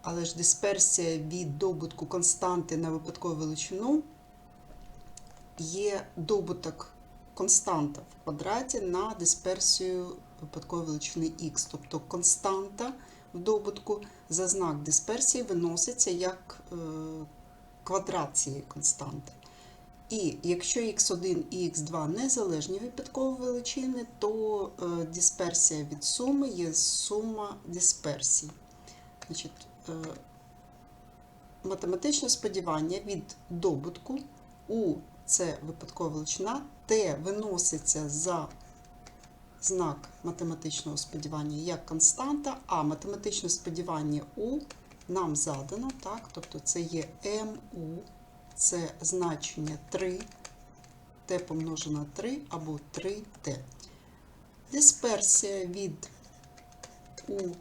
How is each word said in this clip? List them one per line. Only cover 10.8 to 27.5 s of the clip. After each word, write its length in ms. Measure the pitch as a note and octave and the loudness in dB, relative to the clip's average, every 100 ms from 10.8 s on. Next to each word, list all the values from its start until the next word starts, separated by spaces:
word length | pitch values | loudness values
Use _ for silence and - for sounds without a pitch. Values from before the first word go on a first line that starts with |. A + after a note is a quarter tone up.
| D#3+ | -2
величини 440 | D3+ - E3+ D#3+ D#3+ D#3+ | -2 -2 0 -2 -2 -4
Х. 140 | - - | -2 -4
Тобто 280 | D3 - D#3 | -8 -6 -6
константа 920 | - F3 E3+ - G3+ F#3+ G3 - A#3+ C4 - - - | -4 2 4 4 2 0 -2 -6 -6 -6 -16 -20 -12
в 60 | F3+ | -2
добутку 600 | F#3+ G#3+ G3+ G3+ - G#3 - - - | 2 2 2 -6 -4 -4 -4 -18 -4
за 180 | E3+ F#3 | 0 2
знак 360 | G3 F3 D3 | 2 2 0
дисперсії 600 | D3 - - A#3 - B3+ | 2 2 2 2 4 2
виноситься 680 | A3 F3 E3+ E3+ - B3 - | 0 2 2 2 0 2 2
як, 500 | F3 F#3 F#3 - - - | 2 0 -2 -12 -18 -12
е, 40 | E3+ D#3+ D#3 D#3 D#3+ D3+ - - - - - - | -8 -6 -6 -6 -8 -12 -16 -20 -20 -20 -16 -2
квадрат 520 | F#3+ F#3+ F#3 C#3+ - | 0 2 0 0 0
цієї 240 | C#3 C#3 | 0 -4
константи. 680 | - D3 C#3+ - C#3+ - - - - - - - - - - | -8 0 0 0 -4 -8 -10 -18 -20 -20 -20 -20 -20 -20 -6
І 260 | A3 E3+ D3 | -2 0 0
якщо 360 | E3+ F3 - B3 | 0 0 2 2
ікс 320 | A3+ G#3 - | 2 2 2
один 340 | F3 F#3 E3+ D#3 | 2 2 0 0
і 160 | F#3 E3+ | 0 0
ікс 140 | E3 | 0
два 280 | D3+ E3 D3+ | -2 -2 0
незалежні 720 | G3 C4 B3 G3 D#3 D3 F#3+ | 0 2 4 4 0 0 -4
випадкові 600 | A#3+ - C4+ C4 C4 B3+ | -4 -8 -6 0 0 0
величини, 680 | B3+ B3 A#3+ - C4 B3 A#3 - | -2 -2 -2 -2 -2 -2 -6 -2
то, 520 | G#3+ A3 A3 G#3 F#3+ - | 0 2 0 0 -2 -4
е, 40 | F3 E3+ D#3+ | -2 0 -2
дисперсія 800 | E3+ F3 - F3 - - D3+ | 2 2 4 0 4 4 4
від 200 | D3 D3 | -4 -2
суми 460 | - - B3 C#4 C4+ | -2 2 4 4 4
є 240 | F3+ E3+ | 0 2
сума 800 | D#3 - - - G#3 A3+ A3 G3+ | 4 4 2 0 0 0 -2 -6